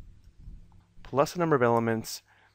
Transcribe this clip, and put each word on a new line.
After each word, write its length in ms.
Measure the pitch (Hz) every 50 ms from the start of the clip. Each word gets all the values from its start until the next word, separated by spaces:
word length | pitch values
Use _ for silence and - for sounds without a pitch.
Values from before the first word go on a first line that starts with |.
| - - - - - - - - - - - - - - - - - _ _ - -
plus 300 | - - 127 147 156 -
the 60 | 180
number 180 | 175 165 156
of 60 | 135 120
elements 600 | 120 117 117 113 113 113 113 110 - - - - _ _ _ _ _ _